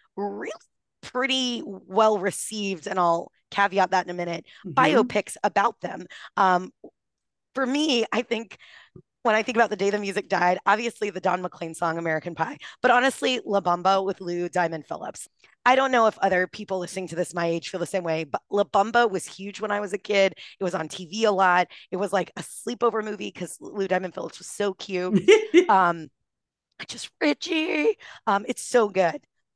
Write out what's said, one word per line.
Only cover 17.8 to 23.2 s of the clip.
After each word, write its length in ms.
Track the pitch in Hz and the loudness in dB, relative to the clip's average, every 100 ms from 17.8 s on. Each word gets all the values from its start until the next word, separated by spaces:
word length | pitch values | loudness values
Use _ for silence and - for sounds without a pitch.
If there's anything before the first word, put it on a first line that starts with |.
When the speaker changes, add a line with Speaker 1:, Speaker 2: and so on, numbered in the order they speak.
Speaker 1:
the 60 | 165 | -4
same 180 | 190 | -4
way, 200 | 170 160 | -2 -2
but 180 | 151 - - | -4 -8 -2
La 140 | 202 | 0
Bamba 460 | 202 202 214 240 233 | 2 2 2 4 2
was 140 | 185 | 0
huge 360 | - - 196 190 | -8 -12 -14 -8
when 100 | 202 | -4
I 100 | 208 | -4
was 140 | 202 | -4
a 40 | 196 | -6
kid. 360 | - 202 190 - - - | 0 2 2 0 -16 -8
It 40 | |
was 100 | 185 | -4
on 120 | 170 156 | -4 -6
T 200 | - 165 | -10 -10
V 180 | 208 | 0
a 80 | 220 | 2
lot. 360 | 190 185 180 180 - - | 4 4 4 2 -4 -8
It 60 | 180 | -4
was 160 | 196 | -2
like 180 | 196 170 - | -2 -2 -8
a 60 | |
sleepover 600 | - - - 240 233 220 | -14 -12 -10 -2 0 0
movie 300 | 214 208 | -4 -8